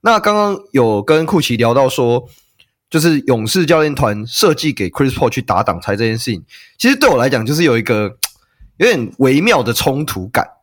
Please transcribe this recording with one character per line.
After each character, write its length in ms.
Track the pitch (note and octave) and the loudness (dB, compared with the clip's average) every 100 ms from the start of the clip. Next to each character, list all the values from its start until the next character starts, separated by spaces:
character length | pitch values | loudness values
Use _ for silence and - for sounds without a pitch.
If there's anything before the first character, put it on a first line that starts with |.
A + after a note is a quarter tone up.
那 180 | A3 A3 | 2 2
刚 160 | G#3 G#3 | 2 0
刚 200 | G#3 G3 - | 0 -2 -4
有 320 | C3+ A#2 G#2 | 0 2 0
跟 240 | G2+ D#3 D#3+ | 2 0 2
库 140 | F3+ | -2
奇 160 | C#3 A#2 | 0 0
聊 180 | A2+ | 2
到 140 | A#2+ C3 | 2 0
说， 400 | - A#2+ A#2+ B2 _ _ _ _ _ _ | 0 0 0 -4 _ _ _ _ _ _
就 120 | E3 | 0
是 180 | E3+ D3+ | 2 0
勇 240 | - A#2+ | 0 -2
士 220 | A2 F#3 D#3+ | 0 -2 2
教 140 | D#3+ | 2
练 120 | D3+ | 2
团 320 | C#3 A#2+ G#2 | 0 -2 -2
设 300 | A2 - G3+ | -6 0 0
计 180 | D3+ D#3 | 2 -4
给 160 | A#2+ F#2 | -4 -6
Chris 220 | - C#3 | -2 -2
Paul 200 | - A#2+ | 0 -2
去 120 | A#2+ | -2
打 220 | - F2+ | -2 -2
挡 160 | G#2 E2+ | 0 -4
拆 160 | - G2+ | -4 -2
这 80 | |
件 120 | A2+ A2+ | -2 -4
事 140 | A#2+ | -6
情， 140 | F#2+ - - - _ | -8 -10 -20 -20 _
其 100 | B3 | 0
实 60 | |
对 140 | C4+ D#4 | 2 2
我 80 | C3+ | 4
来 120 | C3+ | 2
讲 160 | B2+ | 0
就 80 | A2 | -2
是 120 | D3 | 0
有 120 | D#3+ A#2 | 2 0
一 60 | |
个 340 | G#2+ A2 G#2 - - _ _ _ - _ | 0 -2 -2 -8 -12 _ _ _ -20 _
有 100 | A3 | 2
点 260 | F#3 A2 - | 2 -4 0
微 220 | C3 C#3 | 2 2
妙 240 | G#3 F#3 | 2 2
的 80 | A#2 | 0
冲 340 | A#2 - C3+ D3+ | -2 -2 -2 -6
突 220 | F#2+ F#2+ | -8 -6
感 180 | - - _ | -4 -6 _